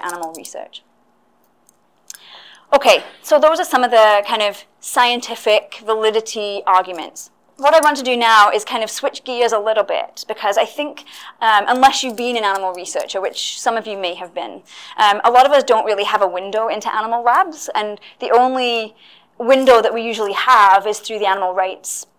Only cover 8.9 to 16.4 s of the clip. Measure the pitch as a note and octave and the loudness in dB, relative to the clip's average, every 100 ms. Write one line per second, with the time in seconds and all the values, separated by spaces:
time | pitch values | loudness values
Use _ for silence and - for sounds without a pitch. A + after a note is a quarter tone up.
8.9 | - - - - A#3+ A#3 A3 G#3+ A3 G3 | -6 -8 -8 -8 -2 0 0 0 -2 -2
9.9 | - - - - G#3+ G#3 G3+ E4 - D4 | -4 -8 -12 -12 -6 -2 0 -2 -6 -10
10.9 | - - - - - A3+ G#3 G3+ B3+ C4 | -12 -20 -20 -20 -4 0 2 2 4 4
11.9 | C4 C4 G#3+ A#3+ A#3 G3+ G3 F#3 F3+ E3 | 2 -4 -6 -6 -2 -2 -2 -4 -8 -8
12.9 | E3 - G3 F#3 - - - B3 A3+ A3 | -8 -6 -6 -6 -8 -10 -6 -4 -4 -6
13.9 | G3 F3+ - F3+ F3 - - - - - | -8 -8 -10 -12 -12 -12 -16 -20 -20 -10
14.9 | - G#3 G#3 A#3 B3 C#4 C#4+ B3+ A3 A3 | 0 2 2 4 6 6 4 4 2 0
15.9 | G3+ G3+ G#3 F#3+ F3+ | -2 -2 0 0 -2